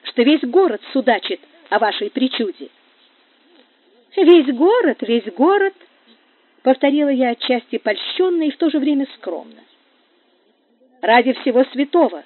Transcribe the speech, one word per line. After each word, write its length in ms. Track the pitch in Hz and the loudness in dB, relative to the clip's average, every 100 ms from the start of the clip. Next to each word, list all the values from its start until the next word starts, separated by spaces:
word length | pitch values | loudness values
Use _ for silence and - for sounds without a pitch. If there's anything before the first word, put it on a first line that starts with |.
что 180 | - - | -6 0
весь 220 | 247 302 | 2 0
город 380 | 240 339 370 208 - | 0 0 0 -2 -6
судачит 480 | 269 247 208 - 190 _ _ _ | -4 0 -2 -4 -12 _ _ _
о 100 | 208 | -2
вашей 300 | 220 - 208 | -2 -4 -8
причуде?» 600 | 254 262 - 214 - 139 _ _ _ _ _ _ _ _ _ _ _ _ _ _ - | -4 -4 -4 -8 -8 -20 _ _ _ _ _ _ _ _ _ _ _ _ _ _ 2
«Весь 380 | 339 349 269 247 | 6 6 4 0
город, 420 | 339 480 370 254 | 2 2 0 -2
весь 300 | - 233 - | -4 -4 -4
город», — 400 | - 302 403 392 - _ _ _ _ _ _ _ _ | 0 2 2 -2 -6 _ _ _ _ _ _ _ _
повторила 460 | 254 262 285 294 294 | -2 0 0 0 0
я 200 | 262 254 | 0 -2
отчасти 480 | 233 - 247 - 226 | -4 -4 -4 -4 -8
польщенно 640 | 220 202 - - 370 339 | -6 -6 -8 -4 -2 0
и 80 | 302 | -4
в 60 | - | -2
то 120 | 330 | -2
же 100 | 294 | 0
время 280 | 277 285 269 - | -2 -2 -4 -10
скромно. 460 | - 156 226 220 _ _ _ _ _ _ _ _ _ _ _ _ _ _ | -12 -12 -16 -20 _ _ _ _ _ _ _ _ _ _ _ _ _ _
«Ради 320 | 240 240 254 | 2 2 2
всего 300 | 247 277 240 262 | -2 0 0 0
святого 580 | 247 285 359 294 170 | -2 -2 0 0 -2